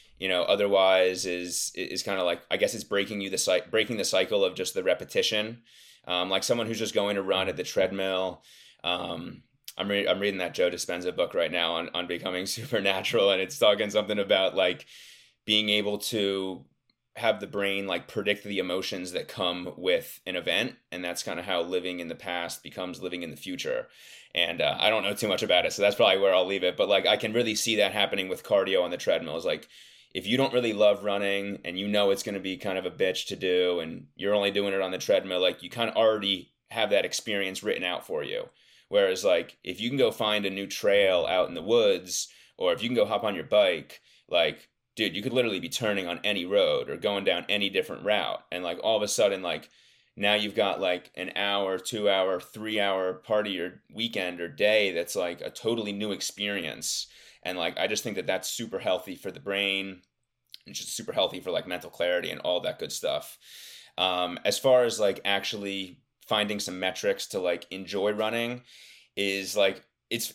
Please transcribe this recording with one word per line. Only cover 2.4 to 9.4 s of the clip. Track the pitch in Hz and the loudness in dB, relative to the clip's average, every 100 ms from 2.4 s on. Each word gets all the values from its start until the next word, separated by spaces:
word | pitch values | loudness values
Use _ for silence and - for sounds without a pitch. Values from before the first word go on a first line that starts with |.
| - | -4
I | 95 | 0
guess | 101 | 0
it's | 113 | 0
breaking | - 101 101 104 | -2 -2 0 -4
you | 98 | -4
the | 92 | -2
cy-, | - 92 | 2 2
breaking | - 113 110 110 | 2 0 0 -2
the | |
cycle | 92 95 95 104 | 0 2 2 2
of | 92 | 2
just | 87 92 | 0 -6
the | 98 | -2
repetition. | 92 90 92 98 95 107 107 120 _ - - - - | 0 0 0 0 0 0 -2 -8 _ -20 -20 -16 -4
Um, | 90 92 | -2 0
like | 95 | 0
someone | - 120 113 | 2 0 -2
who's | 110 | -4
just | 110 | -2
going | 107 101 101 | 0 0 0
to | |
run | 95 95 95 | 0 0 0
at | 85 | -4
the | |
treadmill. | 87 101 95 98 95 92 92 90 _ - - _ | -2 0 0 0 -2 0 -2 -6 _ -20 -20 _
Um, | 85 90 90 87 85 - | -4 -4 -4 -8 -10 -14